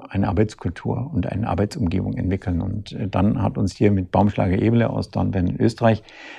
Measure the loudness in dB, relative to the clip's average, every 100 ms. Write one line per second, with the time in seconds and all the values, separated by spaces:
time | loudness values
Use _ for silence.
0 | -6 -2 0 2 0 -2 -8 -6 -4 -4
1 | -2 -4 -2 -4 -2 0 -2 -2 -2 0
2 | -2 -2 -2 -2 -2 -2 -2 -6 -8 -8
3 | -4 2 2 2 0 0 -2 2 4 4
4 | 2 2 4 2 0 2 4 4 2 -2
5 | -4 -2 0 0 0 2 0 4 2 2
6 | -2 -20 -18